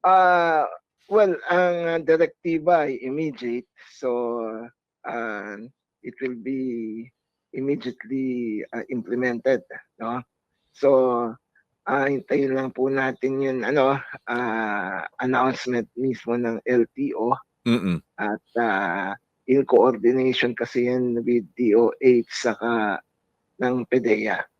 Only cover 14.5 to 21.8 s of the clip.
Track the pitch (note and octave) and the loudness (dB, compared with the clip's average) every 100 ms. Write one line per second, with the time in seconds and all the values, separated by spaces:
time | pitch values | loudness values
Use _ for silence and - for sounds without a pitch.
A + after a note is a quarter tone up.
14.5 | A2+ G#2+ G2+ F#2 F#2+ D#2+ - B2+ B2+ C3 | -2 -4 -4 -4 -8 -10 -6 -2 2 0
15.5 | B2 B2+ A#2+ A2+ - C3 A#2 - A#2+ A#2 | -2 -4 -4 -4 -4 -4 -4 -4 -2 -2
16.5 | A#2 - B2 A2+ - C#3 - A#2 - _ | -4 0 2 2 -2 -6 -2 -2 -2 _
17.5 | _ A#2+ A#2 F#2 E2 _ - G#2 G#2 _ | _ -2 0 0 -4 _ -8 -6 -6 _
18.5 | A#2 A#2 G2 G2 F#2 G2 G2+ _ _ - | -2 -2 0 -2 -4 -6 -8 _ _ 0
19.5 | C3+ C3+ A#2+ B2+ A2 A#2 C3 C3 B2 B2 | 2 6 6 6 4 2 2 0 0 -2
20.5 | A#2 A#2 B2 A#2+ B2+ B2 A#2 A#2 A#2+ F#2 | -2 -4 -2 0 0 0 -2 0 0 -2
21.5 | - A#2+ G#2+ | -2 4 4